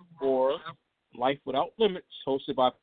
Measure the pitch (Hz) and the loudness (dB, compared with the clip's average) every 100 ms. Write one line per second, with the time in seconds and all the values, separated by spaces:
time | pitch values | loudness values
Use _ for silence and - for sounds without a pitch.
0 | - - 135 131 131 160 - 131 _ _ | -20 -4 0 2 2 0 -6 -16 _ _
1 | _ - 123 139 - 131 165 - 220 185 | _ -2 -2 -2 -2 -2 -2 0 0 0
2 | - - - 135 - 131 127 - | -10 -10 -4 -4 -2 2 2 0